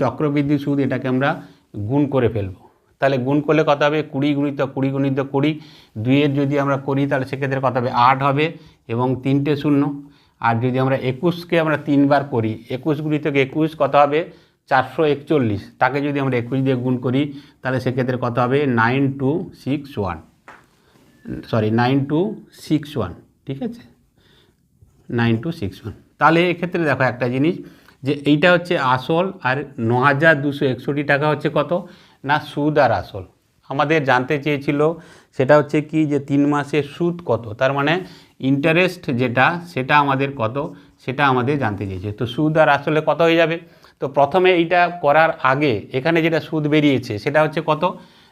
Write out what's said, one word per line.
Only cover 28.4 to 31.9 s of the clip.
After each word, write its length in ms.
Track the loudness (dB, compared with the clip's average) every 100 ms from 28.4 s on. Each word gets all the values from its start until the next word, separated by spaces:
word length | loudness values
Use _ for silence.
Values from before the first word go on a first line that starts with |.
| 4
হচ্ছে 260 | 4 2 0
আসল 540 | 2 0 0 0 0 -4
আর 220 | -4 -4 -6 -4
ন 240 | 0 2
হাজার 400 | 2 4 4 4
দুশো 220 | 0 -2
একষট্টি 380 | -2 -2 -4 -4
টাকা 260 | 0 0 2
হচ্ছে 220 | 0 -2
কত? 320 | -2 -2 -4 -6